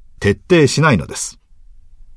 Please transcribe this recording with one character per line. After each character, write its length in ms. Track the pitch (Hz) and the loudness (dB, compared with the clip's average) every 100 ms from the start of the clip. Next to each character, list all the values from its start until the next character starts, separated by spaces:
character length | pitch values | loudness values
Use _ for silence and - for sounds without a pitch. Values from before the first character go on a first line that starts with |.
| - - | -20 -4
徹 180 | 101 98 - | -4 -4 0
底 180 | 175 135 | 2 2
し 140 | - | 2
な 100 | 156 | 0
い 60 | 98 | 0
の 100 | 62 | -4
で 80 | - | -12
す。 240 | - - _ - - - - - - | -14 -16 _ -20 -20 -20 -20 -20 -20